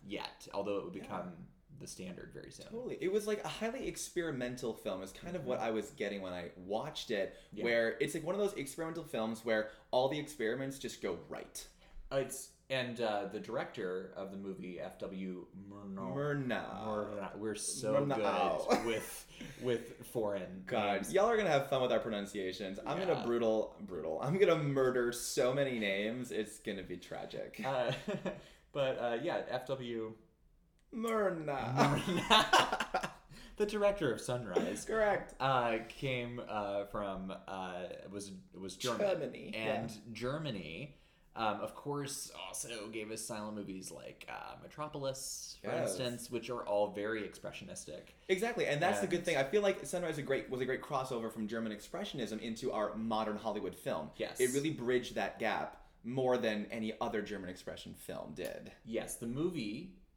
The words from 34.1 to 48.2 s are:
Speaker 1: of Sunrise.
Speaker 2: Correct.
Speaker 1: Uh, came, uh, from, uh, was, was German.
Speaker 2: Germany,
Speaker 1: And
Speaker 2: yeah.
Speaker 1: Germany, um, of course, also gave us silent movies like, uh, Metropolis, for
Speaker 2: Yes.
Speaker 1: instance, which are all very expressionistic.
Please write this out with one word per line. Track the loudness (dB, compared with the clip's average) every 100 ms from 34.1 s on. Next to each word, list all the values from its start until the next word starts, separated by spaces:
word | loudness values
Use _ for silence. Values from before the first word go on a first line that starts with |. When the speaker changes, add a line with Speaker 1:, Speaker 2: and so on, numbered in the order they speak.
Speaker 1:
of | 2
Sunrise. | 0 -2 2 2 2 -2
Speaker 2:
Correct. | 0 4 6 4 0 0
Speaker 1:
Uh, | 4 6 6 2 -2
came, | -4 0 0 -2 -6 -4
uh, | -2 0 0
from, | -2 -2 -2 -4 -6 -8 -6
uh, | -6 -4 -4 -6 -8 -8
was, | -8 -8 -12 -14
was | -10 -10
German. | -4 -2 0 2
Speaker 2:
Germany, | 0 -2 -6 -8
Speaker 1:
And | -4 0 0 -2
Speaker 2:
yeah. | -8 -12
Speaker 1:
Germany, | -4 -4 -2 -4 -6 -6 -8 -10 -14 -20 _ _
um, | 0 0 0
of | -4
course, | -6 -4 -4 -4 -6 -8 -10 -8
also | -8 -6 -6 -6
gave | -6 -4
us | -6
silent | -6 -6 -4
movies | -6 -6 -8 -8
like, | -10 -12 -12 -10
uh, | -8 -10 -12
Metropolis, | -14 -8 -6 -2 -2 -2 -8 -8 -10 -8
for | -4
Speaker 2:
Yes. | 0 0
Speaker 1:
instance, | 0 -2 -4 -4
which | -4 -4
are | -4 2
all | 4 4
very | 2 0 0
expressionistic. | -4 -6 -10 -8 -10 -10 -10 -12 -14 -16